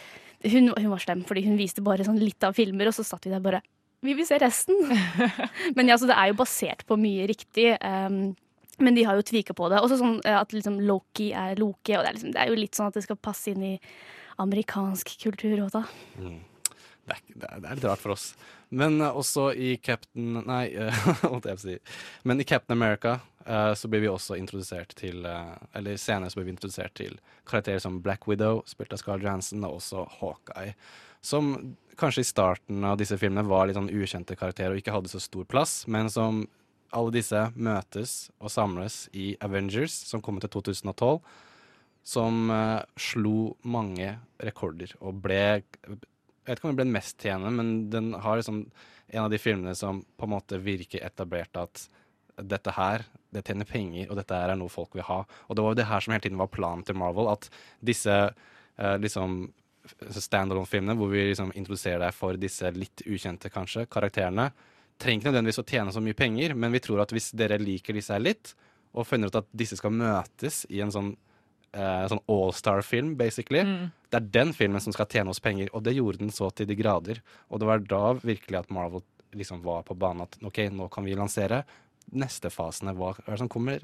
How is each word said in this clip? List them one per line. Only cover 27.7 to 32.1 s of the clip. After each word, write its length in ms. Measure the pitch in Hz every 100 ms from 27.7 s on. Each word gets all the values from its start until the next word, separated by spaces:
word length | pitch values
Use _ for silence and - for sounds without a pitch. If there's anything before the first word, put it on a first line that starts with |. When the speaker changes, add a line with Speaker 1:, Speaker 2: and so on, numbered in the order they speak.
| 95
Speaker 3:
som 140 | 95 92 95
Black 240 | 95 -
Widow, 320 | 104 107 110 -
spilt 240 | - 101 101
av 60 |
Scarlett 240 | - 95 98
Johansson, 400 | 98 - 104 95
og 140 | 85
også 240 | - 95 - -
Hawkeye, 560 | 90 - - - 98 - - - - _
som 540 | - 151 147 135 127 - _ -
kanskje 240 | 151